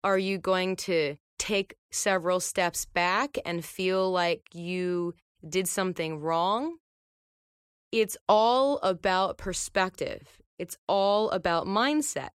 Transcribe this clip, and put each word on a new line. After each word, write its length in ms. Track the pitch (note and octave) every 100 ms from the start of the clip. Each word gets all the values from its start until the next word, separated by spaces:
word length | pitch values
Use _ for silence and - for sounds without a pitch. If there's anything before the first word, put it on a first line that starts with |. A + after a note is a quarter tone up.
Are 140 | G3 F#3+
you 220 | F#3+ F#3+
going 360 | F#3+ F#3 F#3 F#3
to 400 | - E3+ D3 D3 _ _
take 380 | - G#3 G3 - _
several 480 | - G#3 F#3+ E3 F3+
steps 460 | F3+ - F3 - -
back 520 | - F3 G3 C#4+ - -
and 180 | E3+
feel 460 | D#3+ - F#3 F#3+ F#3+
like 340 | F3+ F3 E3+ -
you 600 | E3+ F3 F3+ F3+ F3 F3 E3+ _ _ D#3+
did 200 | F#3 F#3+
something 520 | - F#3 F3+ D#3+ D#3
wrong?" 580 | D#3 E3 F3+ A3 D4+ E4+ _ _ _ _ _ _ _ _ _ _ _
It's 260 | A3+ G#3 - -
all 520 | G#3+ A3+ B3+ C#4 C#4+
about 580 | F#3+ F#3 G3 F#3 F#3+ -
perspective. 1040 | G3 F3+ - G3 F#3+ - - - - - _ -
It's 200 | F3 - -
all 420 | G3 G3 G#3 A3
about 380 | F#3 F3 E3+ -
mindset. 600 | G3+ B3+ D4+ D4 - C3 _